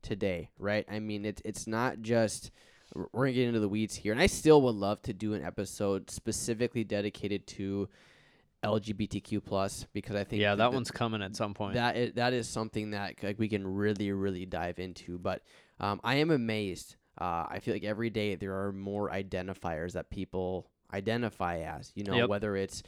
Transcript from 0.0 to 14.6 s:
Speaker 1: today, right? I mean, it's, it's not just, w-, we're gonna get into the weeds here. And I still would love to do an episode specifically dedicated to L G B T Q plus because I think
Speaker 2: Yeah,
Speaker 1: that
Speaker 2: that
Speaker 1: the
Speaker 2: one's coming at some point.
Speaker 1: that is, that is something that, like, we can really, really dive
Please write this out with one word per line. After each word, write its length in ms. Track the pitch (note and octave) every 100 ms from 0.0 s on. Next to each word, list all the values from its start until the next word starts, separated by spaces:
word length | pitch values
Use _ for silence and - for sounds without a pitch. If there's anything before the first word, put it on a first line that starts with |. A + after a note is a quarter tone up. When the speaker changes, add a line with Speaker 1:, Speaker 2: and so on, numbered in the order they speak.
Speaker 1:
today, 480 | - G2+ G2 F2 D#2 -
right? 280 | G2 G#2+ -
I 120 | G#2+
mean, 240 | G#2+ G#2
it's, 180 | G#2 G#2
it's 220 | A2 G#2 -
not 360 | A2+ B2 -
just, 500 | A2 A#2 A2 - - - - - -
w-, 140 | - -
we're 120 | -
gonna 80 | C3+
get 140 | B2 A#2+
into 100 | A#2
the 100 | G#2
weeds 280 | G#2+ A2 -
here. 160 | G#2
And 80 | A2
I 40 | F#3+
still 360 | - D#3 D3+
would 140 | B2+ G#2+
love 260 | G2 G#2
to 100 | -
do 220 | F#2+ G#2+
an 80 | G#2
episode 680 | D2+ F2 G2 - G#2 G2 -
specifically 760 | - - A2 - A2 A#2+ A#2+
dedicated 640 | G#2 G#2 G#2 - G2+ G2+ -
to 400 | - G2 G2 G2 - - - - _ _ _
L 160 | G#2+ G#2+
G 140 | G#2
B 160 | G2+ G#2
T 120 | G2+
Q 200 | - G#2
plus 460 | - G2 G2 - -
because 220 | G#2+ -
I 80 | G2+
think 180 | G2 G#2+
Speaker 2:
Yeah, 100 | G#2
Speaker 1:
that 60 | G2+
Speaker 2:
that 120 | A#2
Speaker 1:
the 60 | C3
Speaker 2:
one's 160 | A#2
coming 280 | - A#2 A2
at 120 | G2
some 180 | G#2+ G#2
point. 220 | G2+ G2+
Speaker 1:
that 220 | A2 A#2+ A2
is, 160 | A#2+
that 180 | A#2 B2
is 160 | B2+ A2
something 420 | - A2 A2 G#2+
that, 300 | G#2 G2 -
like, 160 | G2+ G#2
we 80 | G#2+
can 180 | G#2 F#2+
really, 460 | F#2+ G#2 G2+ G2+
really 340 | G2 G2 F#2 F#2
dive 320 | F2+